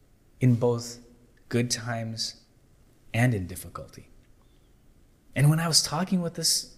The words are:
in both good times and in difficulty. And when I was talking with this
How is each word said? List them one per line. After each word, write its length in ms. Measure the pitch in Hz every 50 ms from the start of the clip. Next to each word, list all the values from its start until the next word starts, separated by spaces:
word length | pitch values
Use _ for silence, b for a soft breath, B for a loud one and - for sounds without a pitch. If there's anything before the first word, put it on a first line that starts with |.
| _ _ _ _ _ _ _ _
in 140 | - 127 120
both 420 | 110 123 120 120 117 113 - - - - - - _ _ _ _ _ _ -
good 200 | 120 117 120 123
times 680 | - 117 113 120 117 113 113 113 113 113 - - - - _ _ _ _ _ _ _ _ _ _ _ _ _ - -
and 200 | 117 120 127 120
in 140 | 101 92 85
difficulty. 640 | 92 - - 87 - - 78 - - - - - - - _ _ - _ _ _ _ _ _ _ _ _ _ - _ _ _ _ _ _ _ _ -
And 140 | - 135 147
when 100 | 156 160
I 80 | 165 170
was 140 | 147 -
talking 400 | - - 147 156 185 185 190 180
with 140 | 170 165 -
this 400 | - 160 - - - - - -